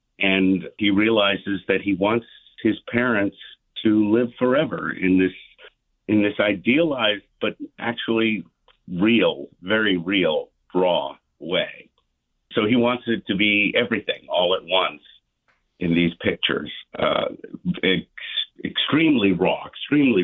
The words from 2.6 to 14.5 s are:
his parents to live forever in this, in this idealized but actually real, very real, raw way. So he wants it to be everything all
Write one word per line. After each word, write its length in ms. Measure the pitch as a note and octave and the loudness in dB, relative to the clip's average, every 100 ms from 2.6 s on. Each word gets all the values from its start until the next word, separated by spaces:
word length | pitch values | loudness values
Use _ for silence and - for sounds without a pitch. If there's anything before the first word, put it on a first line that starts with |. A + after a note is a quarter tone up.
his 120 | A2+ G#2 - | -2 -2 -4
parents 460 | A#2 B2 A2 G2+ - - - _ - | -2 0 0 -2 -6 -20 -20 _ -2
to 280 | A2+ G#2+ G#2 | 2 4 4
live 180 | A2+ A#2+ - | 2 0 0
forever 520 | B2+ C3+ D#3+ - D#2+ | 0 2 0 -4 -8
in 280 | - F#2 F#2 | -2 2 4
this, 120 | F#2 - - _ - _ _ _ - | 4 -2 -20 _ -20 _ _ _ 0
in 160 | G#2+ | 2
this 100 | G2+ - | 2 2
idealized 840 | G#2 F#2+ A2+ C#3+ E3 C3 G#2+ G2+ _ - | 0 2 2 2 2 0 -2 -2 _ -6
but 160 | G#2+ - - - | -6 -6 -16 -8
actually 680 | A2+ A#2+ - A2+ A2 G#2 - _ _ _ - | -8 -6 -2 0 0 -2 -8 _ _ _ -10
real, 560 | F2 G#2 A2+ F2 C#2+ C#2+ _ | 0 2 4 2 0 -12 _
very 360 | F#2 A2 G#2 F2+ | -4 0 0 0
real, 520 | E2+ G2 D#2+ D2 - _ _ | 0 0 0 0 -6 _ _
raw 420 | F2+ F2+ D#2+ C#2 - _ _ | 0 2 0 -4 -12 _ _
way. 500 | D#2+ F2 C#2+ - - _ _ _ _ _ _ | -6 -4 -4 -10 -20 _ _ _ _ _ _
So 120 | A#2+ A2 | -2 2
he 100 | B2 | 2
wants 280 | A#2 B2 A#2 | 2 0 -4
it 220 | G#2+ - | -6 -2
to 80 | G2 | 0
be 400 | G#2 G#2 G2+ - | 2 2 0 0
everything 480 | A#2+ A2 - - C2 | 0 -2 -4 -10 -4
all 280 | D#2+ F2+ | 0 0